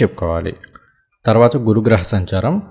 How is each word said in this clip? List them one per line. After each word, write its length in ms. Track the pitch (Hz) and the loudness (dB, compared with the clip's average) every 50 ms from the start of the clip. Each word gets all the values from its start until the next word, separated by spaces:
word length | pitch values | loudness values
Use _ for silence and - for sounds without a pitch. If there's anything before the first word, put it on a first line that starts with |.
చెప్పుకోవాలి. 520 | 120 95 - - 92 85 82 82 82 85 85 - - - _ - - _ _ _ _ _ _ _ _ | 0 0 -2 -4 -6 -4 -4 -4 -4 -6 -8 -10 -16 -20 _ -20 -20 _ _ _ _ _ _ _ _
తర్వాత 320 | - 110 113 120 120 120 143 | 0 4 4 4 4 4 2
గురుగ్రహ 440 | 117 110 107 113 107 117 113 98 | 0 0 0 2 2 2 2 2
సంచారం. 600 | 87 - - 101 90 - - 95 92 123 170 208 208 - | 0 -2 -4 -4 -2 -2 -4 -4 -2 -2 -2 -4 -6 -8